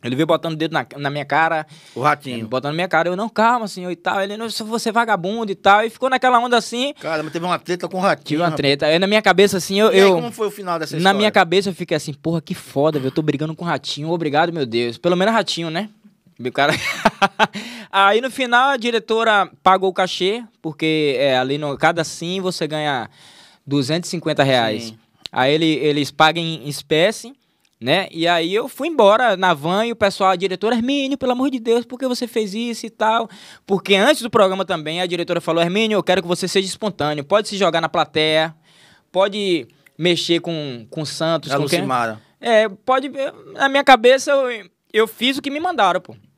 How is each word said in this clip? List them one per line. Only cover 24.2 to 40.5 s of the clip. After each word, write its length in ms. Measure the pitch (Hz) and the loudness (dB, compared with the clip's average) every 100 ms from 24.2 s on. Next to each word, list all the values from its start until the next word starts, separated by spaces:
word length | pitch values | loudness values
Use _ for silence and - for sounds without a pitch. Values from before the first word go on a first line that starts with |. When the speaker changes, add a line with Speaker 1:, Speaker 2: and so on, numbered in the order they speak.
| 156 151 | -4 0
Speaker 1:
reais. 420 | 135 127 113 110 | 2 4 2 -2
Speaker 2:
Sim. 140 | 117 110 _ _ - | -8 -16 _ _ -10
Speaker 1:
Aí 200 | - 131 | -2 2
ele, 120 | 151 160 | 2 2
eles 440 | 151 147 147 139 | 2 0 0 -2
pagam 320 | - 156 165 | 2 2 2
em 260 | 165 160 131 | -6 -6 -10
espécie, 640 | 143 - 156 180 226 233 277 _ _ _ _ | -12 -2 2 2 0 -12 -20 _ _ _ _
né? 280 | 117 165 190 | 0 0 0
E 160 | 170 165 | -2 0
aí 260 | 170 165 | 0 0
eu 140 | 202 247 | -4 -4
fui 200 | - 285 | -6 -6
embora 480 | 311 208 214 247 190 | 4 4 6 2 2
na 180 | 185 | 2
van 320 | 160 147 190 233 | 0 0 -2 -2
e 60 | |
o 40 | 233 | 0
pessoal, 340 | 202 - 190 | -2 2 0
a 60 | 185 | 0
diretora, 380 | 190 180 208 240 | -2 -4 -2 -2
"Hermínio, 420 | 233 285 269 277 | -2 -2 -2 -4
pelo 140 | 254 | -2
amor 180 | 247 269 | -2 -2
de 80 | 262 | -4
Deus, 260 | 226 233 | -2 -2
por 140 | 240 247 | -2 -6
que 80 | 262 | -6
você 200 | 247 240 | -4 -4
fez 280 | 233 214 | -4 -4
isso 320 | 202 240 233 226 | -4 -6 -6 -12
e 40 | |
tal?" 380 | _ 220 226 226 - - - - | _ 0 0 -2 -12 -20 -20 -4
Porque 280 | 196 - | -2 4
antes 280 | 196 226 302 | 4 6 2
do 80 | 226 | 2
programa 340 | 214 190 190 | 4 4 2
também 360 | 190 175 156 165 | -4 -4 -4 -4
a 60 | 185 | -4
diretora 340 | 170 170 170 | -4 -2 -4
falou, 220 | 165 165 | 0 0
"Hermínio, 340 | 170 190 220 214 | 0 0 0 0
eu 60 | |
quero 200 | 170 185 | 2 0
que 60 | 170 | 0
você 180 | 175 185 | -4 -2
seja 180 | 196 190 | -2 -2
espontâneo, 580 | - 214 - 147 151 | -4 -6 -4 -4 -4
pode 240 | 143 202 214 | 0 0 0
se 80 | 202 | 0
jogar 240 | 190 165 | 0 2
na 80 | 160 | 0
plateia, 640 | 175 151 160 156 156 160 160 _ _ _ _ _ | 0 0 0 2 2 0 -4 _ _ _ _ _
pode 540 | 180 196 208 202 170 117 _ _ _ | 0 0 0 -2 -2 -4 _ _ _
mexer 420 | 165 170 - 170 | 0 0 0 -2
com, 460 | 170 | -2